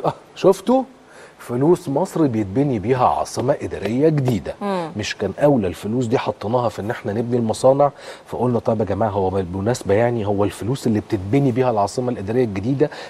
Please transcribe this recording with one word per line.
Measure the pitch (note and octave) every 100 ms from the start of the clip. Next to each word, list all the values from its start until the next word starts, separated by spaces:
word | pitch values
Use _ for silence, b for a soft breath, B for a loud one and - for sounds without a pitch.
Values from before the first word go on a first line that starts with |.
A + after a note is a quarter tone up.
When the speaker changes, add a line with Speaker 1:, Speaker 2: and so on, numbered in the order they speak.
| D3+
Speaker 1:
"آه، | - - -
شفتوا؟ | F3+ F#3+ - C4 B3+ - - B B B
فلوس | - A#2+ D3 F3 -
مصر | C#3 F3+ F3+ D3+
بيتبني | A2+ G2+ G2+ D3 A#2
بيها | F#2+ C3 A2+
عاصمة | D2 D2+ - A#2+ -
إدارية | F#2+ F2 G2 A#2+ D#3
جديدة." | D3+ C3 A2 D2+ -
Speaker 2:
مم. | G3+ F#3+ E3 -
Speaker 1:
مش | G2+ -
كان | G2 F#2+
أولى | C#3+ C3+ F#2+
الفلوس | E2+ G2+ A#2+ A#2+
دي | B2+
حطيناها | - - G2+ B2 A#2+
في | -
إن | G2
إحنا | - A#2
نبني | G#2 A#2+ B2
المصانع؟ | A2+ G#2+ C3 C#3 C#3+ - B B -
فقلنا: | C3 B2+ A#2
"طيب | A#2 A2
يا | G2+
جماعة، | G2 A2
هو | G2 F#2+
بالمناسبة | G2 F2 F#2 G2 B2 F#2
يعني | G2 A#2+ A#2+ G2+
هو | G2+
الفلوس | G2+ - G2 C#3 C3
اللي | G#2+
بتتبني | - G#2+ F#2+ C#3 C#3
بيها | A#2 B2+
العاصمة | A2 G2+ - B2
الإدارية | A2+ G2 A#2
الجديدة | B2 G2+ G#2 C#3 D3 B B